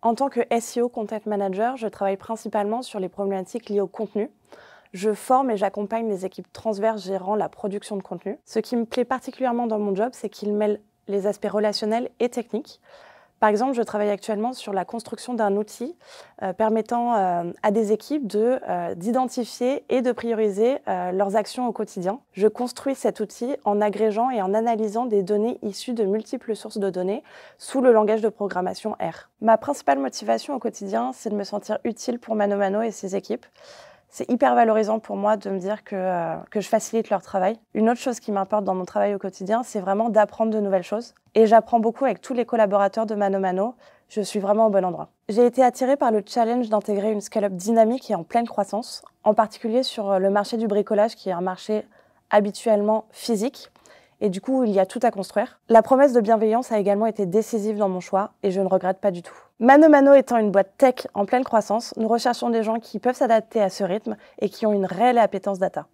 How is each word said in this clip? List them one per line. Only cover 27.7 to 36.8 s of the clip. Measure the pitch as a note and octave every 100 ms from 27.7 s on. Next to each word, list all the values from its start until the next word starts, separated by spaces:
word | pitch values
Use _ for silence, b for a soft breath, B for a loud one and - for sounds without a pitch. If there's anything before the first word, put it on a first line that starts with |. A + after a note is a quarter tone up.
| C4
le | B3+
langage | A3 G#3+ A3
de | G#3+
programmation | - G3+ F3+ F#3 F#3 A3
R. | - F#3 - - _
Ma | A3 A3
principale | A3+ C#4+ - C#4
motivation | C4+ - G#3+ A3+ -
au | C#4
quotidien, | A#3 F#3+ G3 G#3+ B3
c'est | C4 A3+
de | G#3
me |
sentir | G3+ G#3 - G#3+
utile | A#3 A3 - A#3+
pour | - A3
Mano | G3+ G3+
Mano | G3 G3+
et | A3+
ses | G3+ G3 G3
équipes. | - A#3 - B B B B B B
C'est | - -
hyper | A#3+ C4+
valorisant | B3 A#3 A3 G#3 A3
pour | - G3+
moi | G3+ G#3+
de | G3
me | F#3+
dire | F#3 G#3+
que, | - G3
euh, | F#3 F3+ E3 D#3+ -
que | G#3+
je | F#3+
facilite | A3